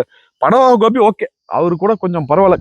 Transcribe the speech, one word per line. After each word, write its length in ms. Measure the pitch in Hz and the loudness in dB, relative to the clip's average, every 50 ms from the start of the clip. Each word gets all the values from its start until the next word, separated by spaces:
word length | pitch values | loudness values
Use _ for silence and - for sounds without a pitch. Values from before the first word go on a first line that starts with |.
| 123 - _ _ _ _ _ _ | 0 -2 _ _ _ _ _ _
படவா 260 | 131 143 208 254 262 254 247 214 | -2 0 2 2 4 2 2 2
கோபி 180 | 214 233 240 262 214 | 2 0 0 2 0
ஓகே, 180 | 220 196 - - - - _ _ - - | 0 0 -2 -10 -12 -12 _ _ -8 -4
அவரு 180 | 123 165 175 175 160 | -4 -2 -2 -2 -2
கூட 100 | 180 208 - - - | -2 -4 -2 -2 -4
கொஞ்சம் 240 | 185 175 170 147 127 | -6 -4 -6 -4 -2
பரவாயில்ல, 280 | 147 175 196 190 180 - | 0 2 2 2 2 0